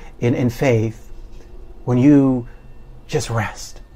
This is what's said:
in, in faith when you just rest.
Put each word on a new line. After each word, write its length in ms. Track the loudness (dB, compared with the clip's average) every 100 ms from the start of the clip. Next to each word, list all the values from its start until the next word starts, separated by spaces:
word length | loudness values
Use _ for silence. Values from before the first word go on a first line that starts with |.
| -14 -2
in, 120 | 0
in 160 | 2 0
faith 640 | 0 2 2 2 -4 -14 -16 -16 -16 -18 -18 -16 -10
when 140 | -2 4
you 500 | 6 8 6 2 -4 -14 -18 -20 -18 -18 -6
just 220 | -4 -2
rest. 520 | -2 -4 -8 -14 -16 -20